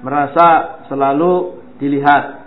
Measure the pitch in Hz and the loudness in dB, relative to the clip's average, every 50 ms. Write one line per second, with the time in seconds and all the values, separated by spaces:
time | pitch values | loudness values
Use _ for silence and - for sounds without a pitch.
0 | - 131 139 147 143 - - 165 170 165 160 - - - - - - - 139 139 | -8 -4 -4 -4 -4 -2 2 4 4 4 4 2 0 -4 -12 -18 -14 -10 -4 -2
1 | 139 139 139 147 165 180 175 - - - - - - - - - 139 143 143 139 | -2 0 0 0 2 2 0 0 -2 -6 -12 -16 -20 -20 -14 -8 -6 -4 -4 0
2 | 143 143 143 139 - - - - - | 2 2 2 2 0 -4 -14 -18 -20